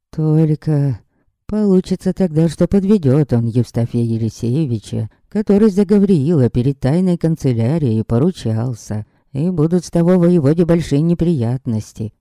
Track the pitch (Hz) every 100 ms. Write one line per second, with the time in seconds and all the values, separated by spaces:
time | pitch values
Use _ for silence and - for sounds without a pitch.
0 | _ - 156 156 160 151 - 147 143 117
1 | _ _ _ _ - 214 208 185 - 185
2 | 185 180 190 156 165 147 175 202 190 214
3 | 143 135 147 120 117 117 117 - 117 120
4 | 117 113 113 - 117 131 156 113 - 113
5 | 110 - _ 202 214 202 220 185 185 208
6 | 190 180 135 170 120 127 120 135 127 165
7 | 185 175 160 165 139 117 113 165 143 110
8 | 107 117 160 175 117 110 120 113 - 107
9 | 104 _ _ 131 165 180 160 180 - 170
10 | 170 185 170 180 135 160 165 170 147 143
11 | 165 170 170 160 113 127 - 110 - -
12 | 107 -